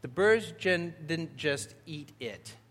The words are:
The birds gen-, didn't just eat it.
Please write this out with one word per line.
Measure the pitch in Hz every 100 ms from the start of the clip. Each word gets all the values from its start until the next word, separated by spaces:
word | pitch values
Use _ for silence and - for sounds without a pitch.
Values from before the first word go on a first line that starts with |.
The | 135
birds | 127 202 226 180 165
gen-, | 190 175 170 170 156
didn't | 165 165 -
just | 151 139 101 - -
eat | 151 143 -
it. | 120 98 - - _